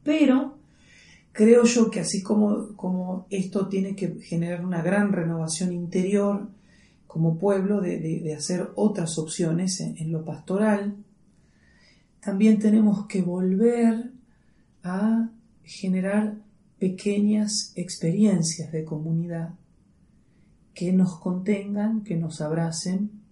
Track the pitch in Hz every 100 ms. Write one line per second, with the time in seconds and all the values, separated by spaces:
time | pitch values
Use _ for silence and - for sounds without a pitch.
0 | - 311 269 262 - - _ _ _ -
1 | - - _ - 214 240 233 240 226 -
2 | 165 202 - 214 208 208 - - 185 185
3 | 180 185 - 196 185 208 190 190 190 196
4 | 175 - - 170 170 175 180 175 165 196
5 | 202 175 165 165 160 - 185 175 170 190
6 | 185 202 202 202 - - _ _ _ _
7 | _ 165 165 165 196 196 190 208 175 170
8 | 160 165 156 151 - 180 - - 208 -
9 | 165 - 156 - 170 165 185 185 160 -
10 | 160 160 160 147 - 190 214 202 202 202
11 | - _ _ _ _ _ _ _ _ _
12 | _ _ - 196 220 220 214 214 214 190
13 | - 190 175 180 185 190 233 240 226 226
14 | 240 - _ _ _ _ _ _ 175 185
15 | 214 226 226 - _ _ - - 190 185
16 | 190 208 214 214 - _ _ _ 185 185
17 | 208 202 208 214 208 - - - 180 -
18 | 165 190 214 180 160 - 160 160 156 151
19 | 160 165 170 165 165 165 _ _ _ _
20 | _ _ _ _ _ _ _ - 180 185
21 | 180 - - 180 190 202 202 202 214 226
22 | 208 165 160 - 151 165 165 165 185 190
23 | 208 - _